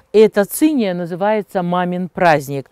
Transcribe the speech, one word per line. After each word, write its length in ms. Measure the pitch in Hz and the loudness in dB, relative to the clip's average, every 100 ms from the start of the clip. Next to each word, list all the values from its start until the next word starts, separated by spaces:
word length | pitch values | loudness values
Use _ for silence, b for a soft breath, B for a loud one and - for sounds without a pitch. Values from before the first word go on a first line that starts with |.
| _ | _
эта 320 | 208 220 - | 4 4 2
циния 480 | 202 - 311 294 202 | -2 0 0 0 -2
называется 680 | 180 175 175 202 220 196 196 | -4 -6 -4 -2 -2 -2 -4
"Мамин 460 | 175 180 180 180 185 | -2 -2 -2 -4 -6
праздник". 600 | - 180 156 135 139 - | 0 2 2 0 -10 -10